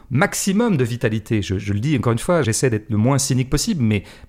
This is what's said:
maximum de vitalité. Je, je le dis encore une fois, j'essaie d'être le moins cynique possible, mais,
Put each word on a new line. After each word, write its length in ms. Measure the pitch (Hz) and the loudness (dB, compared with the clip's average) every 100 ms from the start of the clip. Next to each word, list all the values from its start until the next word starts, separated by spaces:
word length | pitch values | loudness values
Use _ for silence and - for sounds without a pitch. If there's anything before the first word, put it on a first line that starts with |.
| - | -4
maximum 680 | - 196 - - 190 240 160 | 0 0 0 -2 0 2 2
de 80 | 120 | 0
vitalité. 560 | 120 117 110 - 113 | 0 -2 -2 -2 -2
Je, 160 | 92 95 | 0 -4
je 140 | 101 | -2
le 80 | 101 | -2
dis 160 | 131 139 | 0 0
encore 160 | 120 | 0
une 40 | 117 | 0
fois, 260 | - 175 | 0 0
j'essaie 260 | 113 110 131 | 2 0 0
d'être 200 | 110 - | 0 -2
le 60 | 107 | 0
moins 220 | 113 139 | 2 2
cynique 320 | - 127 127 | 0 -2 0
possible, 340 | - - 185 | -2 0 0
mais, 200 | 113 104 - - | 2 0 -4 -20